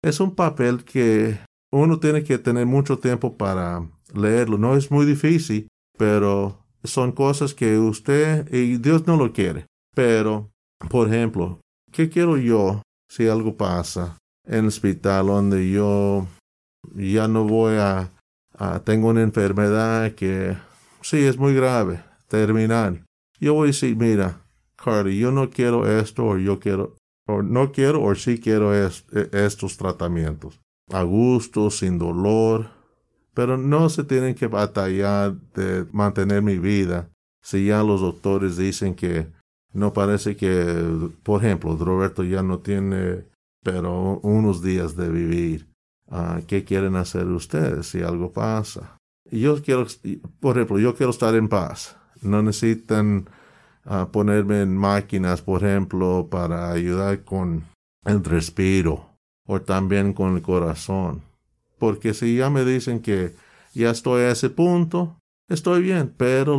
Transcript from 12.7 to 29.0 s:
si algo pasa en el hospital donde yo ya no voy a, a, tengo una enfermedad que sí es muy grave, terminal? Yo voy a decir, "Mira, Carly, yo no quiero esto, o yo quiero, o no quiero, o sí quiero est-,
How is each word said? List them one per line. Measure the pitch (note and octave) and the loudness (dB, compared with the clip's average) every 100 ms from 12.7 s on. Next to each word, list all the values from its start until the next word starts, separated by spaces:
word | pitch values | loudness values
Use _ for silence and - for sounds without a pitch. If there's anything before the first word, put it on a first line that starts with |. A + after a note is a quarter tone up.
| G#2 - _ _ | -2 -8 _ _
si | - A2+ | 0 2
algo | A2 A2 - | 2 -2 -2
pasa | G2 F2 E2+ F#2 F2 E2 _ _ - | -2 -2 -4 -6 -8 -10 _ _ -4
en | A2+ | 0
el | A2 | 0
hospital | - G2+ F#2 G2 G2 G2 | 0 -2 0 0 2 2
donde | G2+ G2+ F#2+ F#2 | 2 2 2 2
yo | G2+ G#2 G2+ G2+ G2 F#2 - _ _ _ _ - G2 | 0 2 2 0 -2 -4 -12 _ _ _ _ -16 -8
ya | F#2+ G#2+ A2 | -2 0 2
no | A2 G#2+ | 0 2
voy | A2+ A2 A2 | 2 2 2
a, | G2+ F#2+ F#2 - _ _ _ - | 2 0 -6 -12 _ _ _ -8
a, | G2 F2 | -6 -4
tengo | - A2 A2+ | 0 2 4
una | A2+ | 2
enfermedad | A2 A2 G2+ G2 G#2 G#2+ A2+ A2+ A2 | 2 2 0 2 2 2 0 0 -2
que | - F#2+ F#2+ F#2 F2+ - _ _ _ | -4 -4 -2 -4 -6 -10 _ _ _
sí | - D#3 | -4 2
es | C#3 B2 | 2 2
muy | C#3 | 2
grave, | C3 C3 B2 F#2+ F2 - _ _ | 2 2 2 0 -4 -12 _ _
terminal? | G#2+ G#2+ A2 A2 A#2 G#2 E2+ - _ _ _ | 0 2 2 2 2 0 -4 -12 _ _ _
Yo | C#3+ | 0
voy | D3+ D3 | 4 2
a | |
decir, | C#3 C3 A2 | 2 -2 2
"Mira, | A#2 G#2 F#2+ F2 _ _ _ _ | 2 2 0 -4 _ _ _ _
Carly, | - G#2+ G2 G2 | -2 0 0 0
yo | B2 | 0
no | C3+ C3 | 0 -2
quiero | - A#2+ A#2 G#2 | 0 0 2 2
esto, | G#2+ G#2 - A2+ | 0 0 -2 0
o | F#2+ | 0
yo | F#2+ F#2+ | 0 -2
quiero, | G2+ G2 F#2 - _ _ - | -2 -2 -4 -12 _ _ -4
o | G2+ | -4
no | G2 B2 C#3 | 0 0 0
quiero, | C#3 C#3 D3+ | 2 2 2
o | G#2 G2 | 0 0
sí | A#2+ A#2 | 0 -2
quiero | A2 A2 G#2 | 0 2 4
est-, | G2+ F#2+ - | 2 0 -4